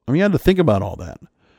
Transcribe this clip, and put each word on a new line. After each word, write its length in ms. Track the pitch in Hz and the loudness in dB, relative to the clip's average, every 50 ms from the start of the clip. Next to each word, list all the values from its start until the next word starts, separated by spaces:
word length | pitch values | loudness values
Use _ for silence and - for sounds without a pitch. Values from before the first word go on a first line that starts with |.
| - | -6
I 60 | - | -2
mean, 60 | 131 | 0
you 60 | 170 202 | 0 0
had 100 | 208 170 | 0 0
to 60 | 135 | 0
think 200 | - 180 196 185 | 2 2 2 4
about 220 | 170 135 107 95 | 4 2 0 0
all 160 | 101 98 - | -2 -6 -10
that. 240 | - 87 85 - - - - _ _ _ _ _ | -12 -14 -14 -16 -18 -20 -20 _ _ _ _ _